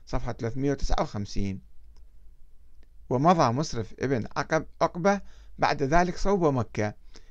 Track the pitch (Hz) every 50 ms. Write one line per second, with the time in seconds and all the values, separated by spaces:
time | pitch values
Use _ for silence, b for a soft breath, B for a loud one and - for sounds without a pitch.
0 | - - - 127 - - - - 127 113 120 131 135 143 139 - - - - -
1 | - 143 - 107 101 - - - 101 98 95 113 - - - - - - - -
2 | - - - - - - - - - - - - - - - - - - - -
3 | - - 131 123 143 170 185 170 151 120 113 131 160 - - 117 110 - - -
4 | - 131 143 - - - - - 165 - 160 160 135 - - - - 160 - 175
5 | 165 196 202 196 - b b b b b b - 160 - 151 127 135 131 151 175
6 | 180 175 170 - - 190 202 196 170 151 135 127 110 - - - 104 104 104 -
7 | b b b b b b